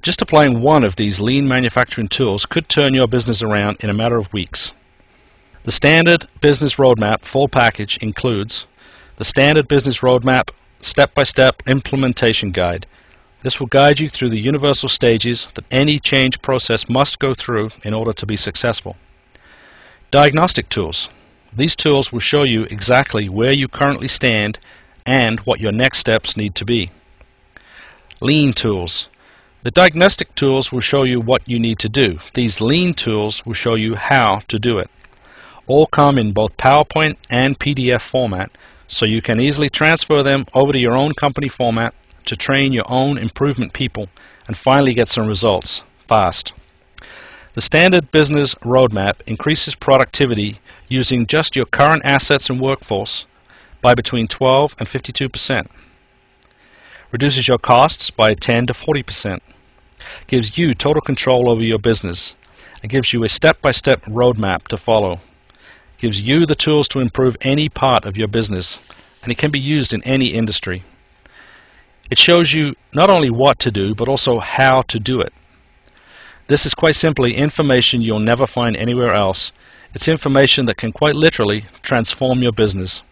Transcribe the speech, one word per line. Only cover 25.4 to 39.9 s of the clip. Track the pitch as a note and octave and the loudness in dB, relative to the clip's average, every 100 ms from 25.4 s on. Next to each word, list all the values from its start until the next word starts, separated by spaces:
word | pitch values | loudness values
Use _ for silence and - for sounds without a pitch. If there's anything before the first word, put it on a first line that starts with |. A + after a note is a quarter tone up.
what | B2 G#2+ | -4 -2
your | G#2+ | -2
next | G#2 C3 - | 0 0 0
steps | - A2 - - | 0 -2 -2 -6
need | G#2 - | -6 -6
to | A2 | -4
be. | A#2+ F2+ _ _ _ - _ _ - _ - - _ _ - | -4 -4 _ _ _ -20 _ _ -20 _ -20 -20 _ _ -6
Lean | - D3+ C#3 | -2 2 2
tools. | A#2+ A#2 G2 F2 - - _ _ _ _ _ | 0 -4 -4 -4 -8 -10 _ _ _ _ _
The | B2 | 0
diagnostic | E3+ F#3 D#3 F#3+ - - | 4 4 4 2 2 -8
tools | - C#3 C3+ C3 | -2 0 0 -2
will | B2+ | -4
show | - C#3 | 0 0
you | C3 B2 | 2 0
what | A2+ B2+ - | 0 -2 0
you | A#2+ | -2
need | A#2 A2 | -2 -2
to | A2 | -4
do. | B2+ A#2 E2+ - - | 0 0 0 -8 -4
These | A#2+ F#2+ | -2 -2
lean | A2 D#3+ F3+ | 0 2 0
tools | D#3+ - G#2+ G#2+ - - | -2 -4 -2 -4 -6 -10
will | |
show | A2 A#2 A2+ | -6 -2 -2
you | A2 A2 | -2 -4
how | - C#3 A2+ G2 - | 0 2 2 0 -4
to | A2+ | -4
do | A#2+ G#2+ | -2 -2
it. | F2+ _ _ _ _ - - - - | -6 _ _ _ _ -20 -20 -20 0
All | C3+ D#3+ | 2 4
come | - C#3+ C#3 | 4 4 4
in | G#2+ | 0
both | G2+ A2 - | 0 -2 0
PowerPoint | C3 C#3+ D3+ D#3 D#3 - - | 4 4 2 0 -2 -4 -4
and | B2 C3 C#3 | 0 0 -2
P | C#3+ | -4
D | C3+ B2 | -2 0
F | B2 | -2
format, | - C3 B2 F#2 F#2+ _ - _ _ | -2 -4 -2 -4 -8 _ -20 _ _
so | - A2 | -2 0
you | A2 | 0
can | - A2+ | 0 0
easily | C3+ C#3+ C#3+ | 0 0 -4
transfer | - D#3 | 0 0